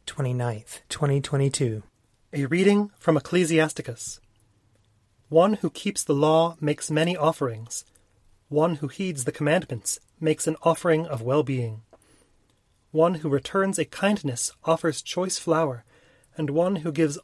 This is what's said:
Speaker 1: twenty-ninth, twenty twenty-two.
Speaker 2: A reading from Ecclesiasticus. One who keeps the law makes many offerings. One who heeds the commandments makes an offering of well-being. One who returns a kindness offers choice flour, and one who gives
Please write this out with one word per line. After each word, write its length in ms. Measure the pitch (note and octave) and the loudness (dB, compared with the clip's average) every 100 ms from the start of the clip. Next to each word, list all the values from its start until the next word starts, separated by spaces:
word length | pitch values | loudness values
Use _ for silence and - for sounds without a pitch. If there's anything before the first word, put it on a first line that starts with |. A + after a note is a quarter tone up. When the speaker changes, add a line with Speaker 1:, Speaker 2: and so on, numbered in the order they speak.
| - | -12
Speaker 1:
twenty-ninth, 760 | - B2+ B2 A#2+ A2 - - - | -6 -4 -2 -4 -6 -12 -18 -10
twenty 320 | - D3 C#3 | -2 0 0
twenty-two. 640 | C3+ C#3 C#3 - B2+ A2 - _ _ _ _ | 0 0 0 0 -2 -4 -10 _ _ _ _
Speaker 2:
A 140 | C#3+ C#3 | -4 0
reading 460 | F3 G3 G3+ G#3 _ | 4 4 4 2 _
from 180 | - D3+ | 2 2
Ecclesiasticus. 1000 | - F3+ D#3+ D#3+ D#3 - C3+ A#2 - - _ _ _ _ _ _ _ _ _ _ - | 2 2 4 4 2 -2 -10 -10 -12 -16 _ _ _ _ _ _ _ _ _ _ 2
One 260 | D#3 F#3+ G#3 | 4 6 4
who 160 | E3+ | -2
keeps 320 | - G3+ G3 | -4 -6 -4
the 100 | - | 0
law 440 | C#3+ D3+ D#3 E3+ E3 | 2 4 4 2 0
makes 300 | D3 D3+ - | -4 -4 -2
many 260 | D3+ E3+ F3+ | 0 0 0
offerings. 680 | D3+ - C3 A2 A#2 - - _ _ _ _ _ - | -2 0 -4 -6 -12 -14 -14 _ _ _ _ _ -4
One 260 | D3 E3 D3+ | 0 0 0
who 120 | C#3+ | -6
heeds 380 | - F#3 C#3+ A#2+ | -6 -6 -4 -6
the 60 | |
commandments 680 | - C#3+ F3 D#3 A2+ - - _ - | -2 2 0 0 -8 -6 -8 _ -4
makes 260 | D#3 D#3 D#3+ | -2 -2 -2
an 120 | D#3 | 0
offering 460 | E3 D#3+ F3 D#3 E3 | 0 2 2 2 0
of 160 | B2+ | -6
well-being. 580 | A#2+ C#3+ C3+ B2+ A#2 A2 - _ _ _ _ _ _ _ _ _ _ | 0 0 0 -2 -4 -8 -18 _ _ _ _ _ _ _ _ _ _
One 240 | D#3 E3+ E3+ | 2 2 2
who 140 | D#3 | 0
returns 500 | C#3 - G3 G3 F#3 | -2 0 -2 0 -2
a 60 | D3+ | -4
kindness 680 | - G3+ G#3 C#3 B2 - - | -2 0 0 -2 -4 -6 -6
offers 380 | - E3 E3 - | -2 0 0 -4
choice 380 | - F3 F#3 - | -6 -4 -4 -4
flour, 460 | E3 D#3+ D#3 A#2 - _ _ _ _ - | 0 0 0 -4 -14 _ _ _ _ -6
and 140 | D3 | -2
one 260 | D3+ F3+ F#3+ | 0 0 0
who 140 | E3 | -4
gives 260 | D3+ D#3 D3 | 0 0 -2